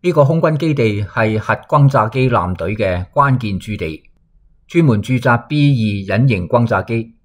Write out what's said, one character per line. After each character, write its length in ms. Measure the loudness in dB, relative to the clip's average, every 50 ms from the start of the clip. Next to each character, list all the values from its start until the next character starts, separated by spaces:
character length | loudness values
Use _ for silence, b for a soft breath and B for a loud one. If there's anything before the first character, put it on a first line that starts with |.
呢 120 | -2 0
個 120 | 2 2 2
空 160 | 4 2 2
軍 160 | 0 0 0
基 160 | 0 -2 -2
地 300 | 0 0 0 0 0 -2
係 360 | -4 -6 -2 -2 -2 0 0 -2
核 160 | -2 -2 -4
轟 340 | -4 -2 _ 2 4 4 4
炸 200 | 4 2 0 0
機 220 | 0 0 0 2
艦 240 | 0 0 -2 -2 -6
隊 220 | -6 -6 -6 -4
嘅 280 | -2 -2 -2 -2 -4 -6 -4
關 260 | _ 0 2 2 0
鍵 220 | 0 -2 -4 -6 -6
駐 180 | -6 -8 -8
地， 280 | -6 -6 -8 -8 -12 _ _ _ _ _ _ _ _ _ _ _ _ _ _
專 160 | 0 2 4
門 180 | 4 2 0
駐 120 | 0 -2 -2
紮 340 | 0 2 0 0 0 -2 -4
B 580 | 0 2 2 2 2 2 0 -2 -2 -4 -4
二 100 | -2 0
隱 120 | 2 2 2
形 180 | 2 0 -2
轟 180 | -2 0 0 0
炸 160 | 0 0 -2
機。 340 | -2 -2 -4 -4 -4 -8 -16 _